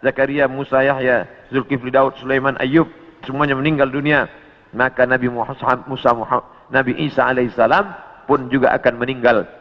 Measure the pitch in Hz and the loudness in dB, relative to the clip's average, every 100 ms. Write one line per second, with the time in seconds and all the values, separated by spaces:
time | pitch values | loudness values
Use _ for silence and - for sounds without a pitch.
0 | 139 131 135 143 139 131 139 131 135 135 | -2 0 -2 0 -2 -2 -2 0 2 0
1 | 127 120 92 - - 131 120 139 123 131 | 0 0 -2 -12 -6 -6 -4 -4 0 2
2 | 135 131 127 135 135 131 131 147 156 - | 2 0 -2 0 0 -2 0 2 0 -4
3 | - - - 135 147 135 143 151 139 143 | -20 -20 -10 -4 -2 0 0 2 0 0
4 | 143 147 123 - - _ _ 104 127 - | 0 2 0 -8 -20 _ _ -2 -2 2
5 | 123 127 123 120 113 135 123 127 127 131 | 2 2 0 -2 -6 -4 -2 -2 -2 -2
6 | 131 117 110 123 - - _ 127 127 127 | 0 0 0 -4 -4 -20 _ -2 0 -2
7 | 151 - 123 127 123 - 113 160 202 175 | -4 0 0 0 -2 0 2 2 0 -8
8 | - - - 139 127 131 123 139 131 117 | -20 -20 -2 -2 0 2 2 2 0 -2
9 | 123 131 120 117 85 - | -6 0 2 2 0 -12